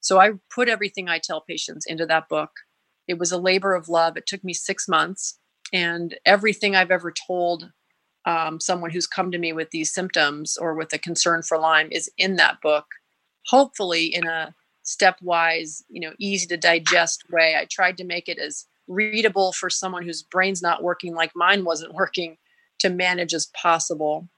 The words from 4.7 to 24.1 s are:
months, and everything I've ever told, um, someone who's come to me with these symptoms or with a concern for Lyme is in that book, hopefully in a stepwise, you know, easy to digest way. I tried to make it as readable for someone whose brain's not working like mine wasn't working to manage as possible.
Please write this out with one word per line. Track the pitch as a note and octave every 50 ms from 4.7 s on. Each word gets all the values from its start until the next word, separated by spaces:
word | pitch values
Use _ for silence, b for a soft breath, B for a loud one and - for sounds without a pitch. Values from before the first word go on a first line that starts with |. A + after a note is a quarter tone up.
| G3 - - -
months, | F3+ D#3+ D#3 E3+ F#3+ - - - - _ _ _ _ _ _ - -
and | F#3 F3 E3+ E3+ E3+ E3+ E3+ - - _
everything | - F#3+ G3+ G3 A3 G3+ - - G#3 G3
I've | F#3+ F#3 E3+ F#3
ever | F3 E3+ E3+ D#3+ - -
told, | _ F#3 F3+ F3 F3 F3 E3 E3+ F3+ _ _ _ _ _ _ _ _ _ _ _
um, | - E3+ E3 E3 D#3+ D#3 D#3+
someone | - - F#3 F3+ E3+ E3
who's | D#3+ F3+ E3 -
come | - - F#3 F3+ F3
to | F3
me | F3 E3 D#3+
with | D#3+ D#3+ D#3+
these | - E3 D#3+ D3+ -
symptoms | - F3+ F#3 - E3+ D3+ C#3+ D3 D3 D#3 D3+ -
or | - - E3+ D#3+
with | D#3 D#3+ D#3 -
a | D3+
concern | - E3+ E3+ - - F3 E3+ E3 E3
for | - E3+ D#3+
Lyme | D#3 D#3+ D#3+ D#3 D#3 D#3
is | - E3 D#3+ - _
in | - E3 F#3+ F#3+
that | F3 D#3 - - -
book, | - D#3 D3+ D3 D3 _ - - _ _ _ _ _ _ _ _ _ -
hopefully | - C4 C#4 B3 _ - G#3 F3+ E3+ E3 E3
in | D#3+ D3 E3+ E3+
a | E3 E3 E3 D#3+ D#3 E3+ _ _ _ _ _ _
stepwise, | - - - - F#3+ F3+ _ F3+ F3 E3+ E3 E3 E3 D#3+ E3 E3 D#3 D3+ - - _
you | - F3
know, | E3+ D#3+ - _
easy | G3+ G3+ G3 F#3+ F3
to | E3+ F3
digest | E3+ E3+ F3 E3+ E3+ D#3+ D3+ F3+ F3 E3+ E3 - - - _
way. | E3+ E3 D#3+ D#3+ D#3+
I | D3+ - -
tried | - - F#3+ F3+ F#3 F3+
to | F#3
make | F3+ F3 F3 E3+ -
it | E3+ -
as | - D3+ D3 - - _ _ _ _ -
readable | F3+ F#3+ G#3+ G#3+ G#3+ G#3+ G#3+ A3 F#3 G3 F#3+ F#3 F3+
for | - - F3+
someone | - - - F#3 F#3 F3+ F3
whose | E3+ E3 D#3 -
brain's | _ - F3+ F#3 F#3+ G3 F3+ F3
not | F3 E3+ -
working | E3+ F3 F3 F3 - F3+ E3+
like | E3 E3 E3 _
mine | F3 E3+ F3+ G3 G3+ F#3
wasn't | E3+ E3 D3+ D#3+ D#3+ D#3+
working | D3+ F#3+ E3+ - - F3 E3 D#3+ _ _ _ _ _ _ _ _ _
to | - F#3+
manage | F3+ F3 F#3 F#3 F3+ F3 F3 D#3+ E3+
as | D#3+ D3+ - _ -
possible. | - F3 E3+ E3 E3 - E3+ D3+ D#3 D3+